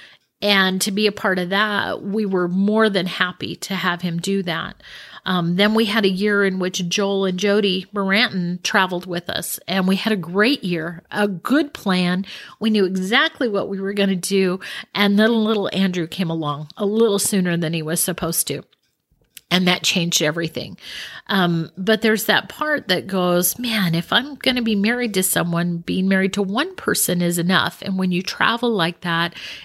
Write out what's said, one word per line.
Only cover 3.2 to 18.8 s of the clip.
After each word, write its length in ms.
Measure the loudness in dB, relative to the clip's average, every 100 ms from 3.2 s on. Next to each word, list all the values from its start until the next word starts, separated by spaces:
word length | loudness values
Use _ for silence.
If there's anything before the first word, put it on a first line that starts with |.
| -2 -2 -10 -8
to 180 | -8 -4
have 260 | -2 -2
him 180 | -4 -4
do 220 | -2 -2
that. 380 | -2 -4 -6 -12 -20 -20 -20 -10 -2
Um, 320 | 0 2 4
then 160 | 4
we 100 | 4
had 220 | 2 2 2
a 40 |
year 360 | 2 2 2 2
in 120 | 2
which 300 | -2 -2 -4
Joel 380 | 0 0 0 0
and 120 | 0
Jody 480 | 2 2 2 0 -4
Baranton 680 | -4 0 2 2 -2 -4 -4
traveled 420 | 0 0 2 -2 -4
with 240 | -8 -4
us, 300 | -6 -6 -10 -4
and 180 | 0 2
we 120 | 2
had 160 | 0
a 20 | -2
great 480 | -2 0 2 2
year, 400 | -2 -4 -4 -10 _
a 160 | -2 -2
good 460 | -2 0 2 2
plan. 520 | -4 0 2 2 0 -4 -10 -18 -2
We 80 | 2
knew 160 | 4 2
exactly 640 | 2 2 2 2 0 -2
what 180 | 0 -2
we 140 | -4
were 100 | -4
gonna 240 | 0 2 0
do, 460 | 0 2 2 0 -6 -14 -8 0
and 240 | 4 6
then 120 | 4 4
little 260 | 2 0 0
Andrew 340 | 0 0 0 -4
came 220 | -4 -4
along 400 | -2 -4 -6 -10 -4
a 80 | -2
little 340 | 2 4 2
sooner 380 | 0 0 2 0
than 160 | 0
he 80 | -2
was 200 | -2 -2
supposed 460 | -2 -2 -4 -2 -4
to. 160 | -6 -10 _